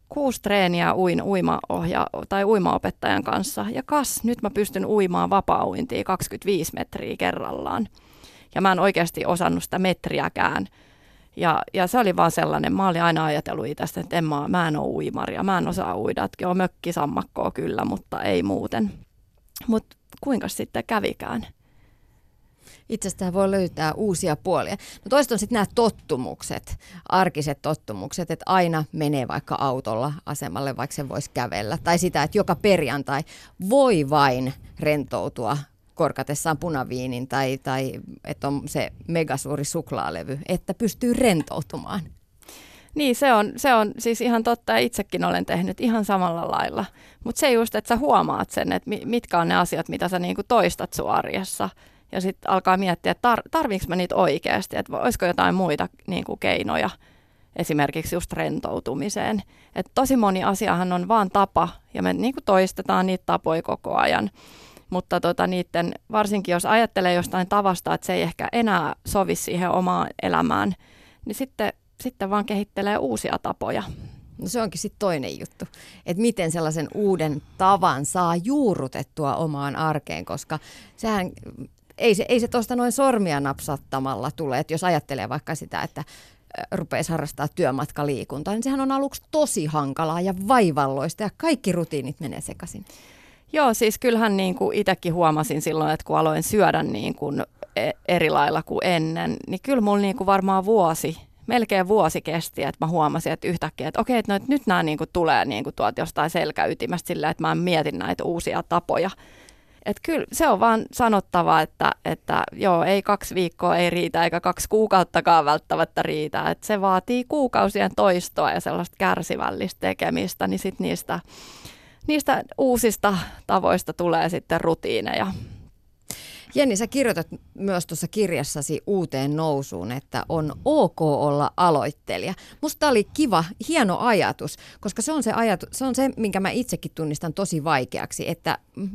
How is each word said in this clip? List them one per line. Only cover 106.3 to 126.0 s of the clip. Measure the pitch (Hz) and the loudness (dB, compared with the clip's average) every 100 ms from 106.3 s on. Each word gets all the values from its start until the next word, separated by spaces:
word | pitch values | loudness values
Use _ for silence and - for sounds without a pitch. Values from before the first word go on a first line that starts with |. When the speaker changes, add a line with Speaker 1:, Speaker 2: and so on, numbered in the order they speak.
Speaker 1:
selkäytimästä | 170 151 - 85 - - 175 - | 0 -2 0 -2 0 -4 -4 -4
silleen, | 165 151 | -2 -2
että | 165 | -2
mä | 160 | 0
en | 160 | 0
mieti | 175 165 160 | 2 2 0
näitä | - - 180 | -4 -4 -4
uusia | - 170 - - | -2 -4 -4 -4
tapoja. | - 170 - - 180 - - - - _ _ _ - | -2 -2 0 0 0 -4 -20 -20 -20 _ _ _ -6
Et | 202 | -6
kyllä | - 320 - | -2 -2 -4
se | - 320 | 0 2
on | 196 | 4
vaan | 226 220 - | 4 4 0
sanottava, | - 233 208 - 180 165 160 | 0 2 2 2 0 4 4
että, | 156 _ - - | 2 _ -2 -2
että | - 160 - - - | -6 -6 -2 -2 -2
joo, | - 196 170 | 0 2 4
ei | 165 196 | 4 2
kaksi | 190 202 - | 2 0 0
viikkoa | 185 175 - 180 170 | -2 -2 0 2 4
ei | 175 | 2
riitä | 175 170 165 | 2 -2 2
eikä | 170 170 | 0 2
kaksi | 185 175 - | -2 -2 0
kuukauttakaan | 214 214 190 170 175 165 165 | 2 6 4 4 2 6 6
välttämättä | 147 156 - 160 165 - | 6 2 0 0 0 0
riitä. | 160 156 151 - 156 | -2 -2 -2 -2 -2
Et | 170 | -4
se | - 214 | -2 0
vaatii | 196 185 - 247 247 | 4 2 2 -2 0
kuukausien | 302 262 226 196 202 196 - | 0 2 2 2 2 -2 4
toistoa | 208 180 - - 151 | 4 4 0 -2 0
ja | - | 0
sellaista | - 175 175 _ | -2 -4 -6 _
kärsivällistä | 190 185 - 185 - - 190 - | 0 0 -2 -2 -2 -2 -6 -4
tekemistä, | 185 190 170 165 185 - 190 | -4 -2 -2 -2 -4 -4 -2
niin | 190 | -2
sit | 190 - | -4 -4
niistä, | 180 170 - 170 - - - - - - - - - | -4 -4 -4 -8 -8 -20 -20 -20 -20 -20 -20 -12 -2
niistä | 302 - 269 - - | 0 2 -2 -2 0
uusista | 262 247 226 196 202 190 - - - | 2 4 2 2 0 0 -4 -12 -2
tavoista | 190 185 180 - | 2 4 2 -2
tulee | - 175 165 160 | -2 0 2 0
sitten | 175 - 165 | -2 -2 0
rutiineja. | 165 165 - 113 92 - 101 87 - - - _ _ _ | 0 0 0 -2 -2 -2 -2 -6 -12 -16 -20 _ _ _